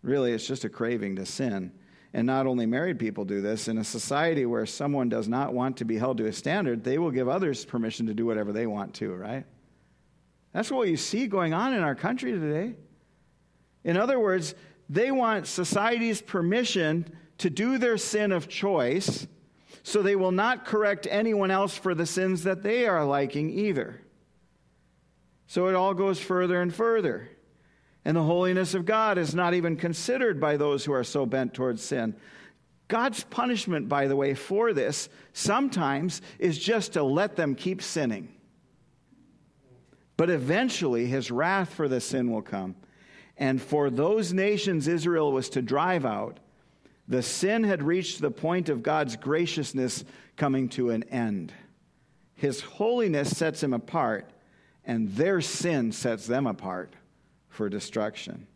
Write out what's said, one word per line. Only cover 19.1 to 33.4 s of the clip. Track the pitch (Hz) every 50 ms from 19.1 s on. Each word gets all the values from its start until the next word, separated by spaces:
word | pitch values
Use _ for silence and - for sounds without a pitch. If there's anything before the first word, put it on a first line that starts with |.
| - - - - - - _ _ _ _ _ _ - - _
so | - - 214
they | 196 196 202
will | 196 190 185 185
not | 185 208 233 254 185 -
correct | - 214 214 214 202 202 - - -
anyone | - 202 214 226 214 202 196 185
else | 190 190 196 190 -
for | - - 190 180
the | 156 170
sins | 160 - 185 185 190 185 175 160
that | 190 185 185 196
they | 202 220 247 247
are | 220 185 165 151
liking | 139 139 143 143 - - 147 151 160
either. | - 190 208 208 185 139 - - 117 - - - _ _ _ _ _ _ _ _ _ _ _ _ _ _ _ _ _ _ _ _ _ _ _ _ _ _ _
So | _ - 180 180 185
it | 190
all | 185 185 196 196
goes | 170 196 196 185 -
further | - - 185 180 180 175 180 180
and | 180 175 165
further. | - 220 233 226 226 190 151 110 - 117 - - _ _ _ _ _ _ _ _ _ _ _ _ _ _
And | 147 156
the | 170 156
holiness | 156 170 175 185 185 185 185 185 170 180
of | 190 170
God | 170 214 220 220 214 202 180
is | 170 147 147
not | 175 180 175 175
even | 180 170 170 165
considered | - - 170 165 - - - 247 262 254 233 180 143
by | 147 151 147
those | 143 147 147 143 139 139
who | 151 143
are | 131 120
so | - - 147 135
bent | 117 117 131 131 123 -
towards | - 127 127 120 110 -
sin. | - 143 131 113 113 107 - - - - - - - _ _ _ _ _ _ _
God's | _ 214 226 240 269 220 - -
punishment, | - - -